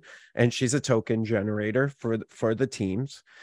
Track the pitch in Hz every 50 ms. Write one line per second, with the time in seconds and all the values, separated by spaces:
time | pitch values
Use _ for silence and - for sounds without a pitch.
0 | - - - - - - _ 117 117 120 - - 135 120 131 147 - - 127 113
1 | 110 - 117 110 113 107 113 104 98 107 107 104 107 107 107 127 135 143 139 _
2 | - 120 113 110 - _ - - - 113 117 107 135 131 - - 110 95 92 101
3 | 131 139 - - _ _ - -